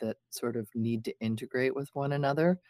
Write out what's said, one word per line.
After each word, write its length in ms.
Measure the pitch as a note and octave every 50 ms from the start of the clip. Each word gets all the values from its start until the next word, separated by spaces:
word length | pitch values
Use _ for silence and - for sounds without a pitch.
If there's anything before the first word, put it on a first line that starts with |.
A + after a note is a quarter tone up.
that 160 | - A2 - - _ _
sort 280 | - - - A#2+ A#2 A#2
of 100 | A2 - -
need 300 | A#2 A2+ A2+ A#2 A2 A2+
to 80 | - - -
integrate 540 | A2+ A2 A2 A2+ B2 A#2 - B2+ B2+ C3 C3
with 140 | C#3 C#3 - -
one 180 | C#3+ C#3 C#3
another. 480 | C#3+ C#3+ C#3 C#3 C#3 D3 D#3 F3 F#3 F3+ - _